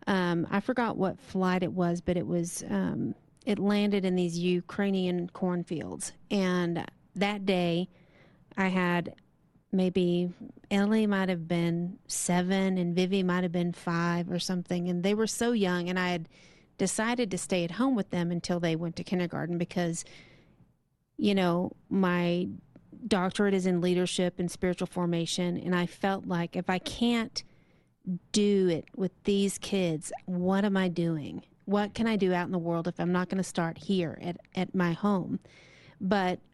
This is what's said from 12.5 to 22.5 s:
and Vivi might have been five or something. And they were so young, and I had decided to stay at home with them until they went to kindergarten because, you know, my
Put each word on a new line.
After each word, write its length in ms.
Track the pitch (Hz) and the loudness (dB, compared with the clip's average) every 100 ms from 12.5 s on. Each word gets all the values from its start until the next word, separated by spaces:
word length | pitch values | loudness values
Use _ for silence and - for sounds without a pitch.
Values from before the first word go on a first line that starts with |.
| 190 190 185 | 2 2 2
and 180 | 175 170 | 0 2
Vivi 260 | 185 196 | 2 2
might 200 | 180 180 | 2 2
have 100 | 180 | 0
been 200 | 175 175 | 0 0
five 580 | 170 180 170 170 175 175 | -2 -2 0 2 0 -2
or 80 | 175 | -4
something. 500 | - 180 - 180 175 | -2 -4 -2 -2 -2
And 140 | 175 | 0
they 120 | 190 | 0
were 120 | 208 214 | 0 0
so 260 | - 233 | 0 0
young, 360 | 233 185 180 175 | 2 2 0 0
and 100 | 185 | 0
I 100 | 180 | 0
had 180 | 175 165 - - - _ - | -2 -6 -18 -20 -20 _ -4
decided 540 | 190 - 226 240 214 | -2 0 -2 0 -2
to 80 | 185 | -4
stay 240 | - 185 | -2 0
at 100 | 170 | 0
home 220 | 180 269 | 0 0
with 160 | 233 185 | 0 0
them 200 | 175 170 | -2 0
until 260 | 175 - 175 | -2 -2 0
they 160 | 170 | 0
went 220 | 160 170 175 | 0 -4 -6
to 80 | |
kindergarten 540 | - 185 175 143 165 170 | -4 -2 -2 -4 -4 -4
because, 460 | 175 180 175 170 - - - - - _ _ _ _ _ _ - | -2 -2 -2 -4 -8 -16 -20 -20 -20 _ _ _ _ _ _ -2
you 160 | 208 | 2
know, 380 | 196 180 175 180 - - | 4 2 2 -2 -8 -4
my 600 | 196 185 175 175 175 196 | 0 2 2 2 0 -2